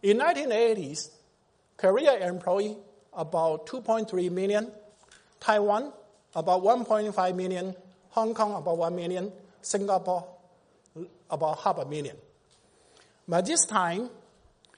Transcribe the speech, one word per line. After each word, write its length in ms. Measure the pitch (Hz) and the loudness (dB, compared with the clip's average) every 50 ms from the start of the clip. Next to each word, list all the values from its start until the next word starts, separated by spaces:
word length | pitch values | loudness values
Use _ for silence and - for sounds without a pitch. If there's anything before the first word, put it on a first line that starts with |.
| - | 4
In 160 | 196 208 233 | 4 4 4
nineteen 340 | 277 330 349 285 294 269 226 | 4 2 2 2 2 0 2
eighties, 580 | 214 233 233 226 208 170 135 151 156 - - - _ _ _ _ _ _ _ _ _ _ _ _ | 4 4 4 2 0 -4 -8 -8 -10 -12 -12 -14 _ _ _ _ _ _ _ _ _ _ _ _
Korea 500 | - - 185 190 240 302 302 269 214 185 | 2 2 4 4 6 6 4 4 4 0
employed 500 | 180 180 180 - 190 180 202 202 214 214 - - - - _ _ _ - | -4 -4 -4 -2 0 0 0 0 -4 -6 -10 -16 -20 -20 _ _ _ -8
about 540 | 185 160 156 165 170 165 165 156 156 156 | -8 -8 -4 -2 0 2 2 0 -2 -6
two 140 | - - 262 | -10 -10 -10
point 280 | 226 - 226 226 220 214 | -2 0 0 0 0 -2
three 200 | - 185 180 180 | -2 -2 -2 -2
million, 420 | 175 180 190 196 202 208 220 240 - - - - _ _ _ _ - - _ _ _ _ | -2 -2 -2 0 0 0 -2 -4 -12 -18 -20 -20 _ _ _ _ -20 -20 _ _ _ _
Taiwan 520 | - - 214 214 202 208 202 214 269 294 - - - _ _ _ _ _ _ | 2 2 4 4 4 2 2 0 -2 -6 -12 -18 -20 _ _ _ _ _ _
about 280 | 165 160 180 180 185 185 | -4 2 2 2 4 6
one 220 | 208 240 254 233 | 4 4 4 2
point 300 | - 220 214 214 214 196 | 0 0 0 0 -2 0
five 200 | 202 185 180 180 | 0 0 0 0
million, 400 | 180 185 185 185 180 180 190 185 - - - - _ _ _ | -2 -4 -4 -4 -4 -6 -8 -10 -12 -16 -20 -20 _ _ _
Hong 220 | - 233 226 220 233 | -2 -2 0 0 0
Kong 220 | 220 220 208 208 | 0 -2 -2 -2
about 240 | 185 147 180 170 170 | -4 -2 -2 0 0
one 180 | 165 170 175 | 0 -2 -2
million, 360 | 175 170 175 185 185 180 208 - - - - _ _ | -4 -4 -4 -4 -4 -4 -6 -10 -14 -20 -20 _ _
Singapore 680 | - - - 202 196 202 196 185 - 185 180 175 165 - - - _ _ _ _ _ _ _ _ _ _ _ 160 175 - _ _ _ _ | -10 -4 -2 -2 0 2 0 0 2 0 -2 -2 -4 -8 -20 -20 _ _ _ _ _ _ _ _ _ _ _ -16 -16 -16 _ _ _ _
about 300 | 170 147 160 156 156 - | -4 -2 -2 -2 -2 0
half 180 | - 202 185 - | 0 -2 0 0
a 60 | 139 | -4
million. 320 | 139 147 151 143 131 - - - _ _ _ _ _ _ _ _ _ _ _ _ _ _ _ - _ _ _ _ - | -6 -6 -8 -8 -8 -12 -14 -20 _ _ _ _ _ _ _ _ _ _ _ _ _ _ _ -20 _ _ _ _ -2
But 180 | 170 175 185 | 0 0 0
this 180 | 214 330 339 - | 2 0 0 0
time, 440 | - 214 208 185 170 170 190 240 - - - - _ _ _ _ _ _ _ _ _ _ | 2 2 0 0 0 -2 -4 -6 -8 -12 -18 -20 _ _ _ _ _ _ _ _ _ _